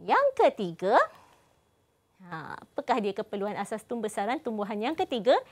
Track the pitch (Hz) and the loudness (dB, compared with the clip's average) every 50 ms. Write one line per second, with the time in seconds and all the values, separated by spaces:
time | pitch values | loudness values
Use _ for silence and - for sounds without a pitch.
0 | 165 185 254 508 571 554 523 - 427 285 - - 208 175 165 - 180 190 226 320 | -2 2 2 4 4 4 4 4 4 4 4 2 -4 -6 -4 -2 0 4 4 4
1 | 605 - - - - _ _ _ _ _ _ _ _ _ _ _ _ _ _ _ | 4 2 -2 -14 -20 _ _ _ _ _ _ _ _ _ _ _ _ _ _ _
2 | _ _ _ _ 190 175 170 160 143 - - - - - _ - 277 - 233 254 | _ _ _ _ -16 -14 -12 -12 -10 -12 -14 -14 -16 -14 _ -6 -2 0 0 0
3 | 202 208 190 220 208 - - 202 196 214 208 - 202 - 226 214 - - 240 233 | 0 -2 -4 -6 -6 -6 -6 -4 -4 -4 -4 -6 -6 -6 -8 -10 -8 -8 -8 -6
4 | 214 214 - - 202 214 254 311 - 247 220 214 202 190 220 208 214 262 320 - | -6 -6 -4 -4 -4 -2 -2 -4 -4 -6 -6 -4 -4 -4 -4 -4 -4 -2 -2 -2
5 | 370 - 269 233 185 240 311 466 523 - | -2 -2 -2 0 4 4 4 4 2 -4